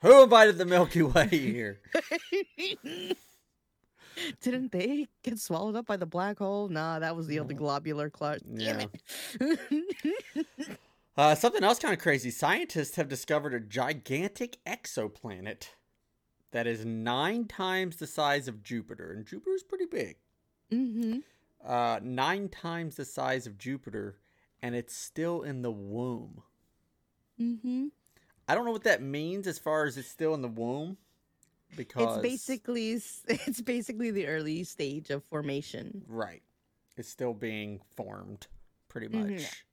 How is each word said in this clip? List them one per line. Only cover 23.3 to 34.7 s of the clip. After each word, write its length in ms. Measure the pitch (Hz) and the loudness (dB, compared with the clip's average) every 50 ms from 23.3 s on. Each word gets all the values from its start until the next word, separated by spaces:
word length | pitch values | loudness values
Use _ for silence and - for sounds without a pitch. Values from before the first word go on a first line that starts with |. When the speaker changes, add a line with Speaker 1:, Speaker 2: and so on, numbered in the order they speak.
| 131 131 117 120 | -2 -2 -4 -8
Speaker 1:
of 100 | 104 98 | -16 -12
Jupiter, 640 | 95 123 135 139 - - 104 110 101 101 95 _ _ _ _ _ _ _ _ _ | -8 -8 -8 -6 -8 -10 -8 -8 -8 -8 -10 _ _ _ _ _ _ _ _ _
and 140 | - 123 120 | -8 -6 -6
it's 200 | 120 117 120 - | -6 -6 -8 -12
still 460 | - - - _ - 160 170 175 170 | -14 -14 -12 _ -4 -2 -2 -2 -4
in 220 | - 147 139 127 123 | -4 -6 -6 -4 -4
the 80 | 120 | -4
womb. 720 | 113 104 101 98 104 117 123 127 123 117 120 - - - - _ _ _ _ _ _ _ _ _ _ _ _ _ _ _ _ _ _ - | -4 -6 -8 -8 -6 -4 -4 -4 -6 -8 -10 -14 -18 -20 -20 _ _ _ _ _ _ _ _ _ _ _ _ _ _ _ _ _ _ -4
Speaker 2:
Mm-hmm. 460 | 233 233 240 220 220 247 247 254 269 294 - _ _ _ _ _ _ _ _ _ _ - | -2 -2 -2 -4 -4 -4 -4 -2 -4 -4 -6 _ _ _ _ _ _ _ _ _ _ 0
Speaker 1:
I 60 | 143 | 0
don't 120 | 196 240 | 0 2
know 60 | 240 | -2
what 120 | 226 214 - | -4 0 4
that 180 | 233 185 - | 4 4 4
means 460 | 123 135 139 147 151 160 180 202 196 190 | 2 -4 -6 -4 -4 -4 -6 -6 -4 -6
as 100 | 156 - | -8 -6
far 280 | - 165 156 156 151 147 | -2 0 0 2 0 0
as 100 | 120 135 | -2 -6
it's 100 | 127 - | -12 -14
still 280 | - - 160 156 156 | -8 -2 0 0 0
in 80 | 151 131 | 0 -4
the 40 | 120 | -6
womb, 500 | 113 113 117 117 127 143 151 170 190 - _ _ _ _ _ _ _ _ _ _ _ _ _ _ - | -6 -4 -4 -4 -4 -4 -6 -8 -10 -12 _ _ _ _ _ _ _ _ _ _ _ _ _ _ -14
because 420 | 156 127 - - 127 226 226 220 - | -14 -12 -10 0 2 2 2 2 0
Speaker 2:
It's 40 | |
basically 720 | - 247 254 262 - - 262 226 _ - 247 240 226 220 226 | -2 -2 -4 -4 -6 -6 -6 -6 _ -4 -4 -2 -2 -2 -2
s-, 300 | 240 - - - - - | -4 -6 -8 -16 -16 -4
<laughs> 40 | - | -2
it's 340 | 226 - - - 240 - | -2 -2 -2 -6 -6 -6
basically 500 | 233 - 247 240 226 - 240 214 240 233 | -4 -4 -4 -4 -4 -6 -6 -4 -4 -2
the 160 | 214 196 180 143 | -2 -2 -2 -2
early 360 | 156 156 156 151 156 165 180 | -2 -4 -2 -4 -4 -4 -6
stage 440 | - | -8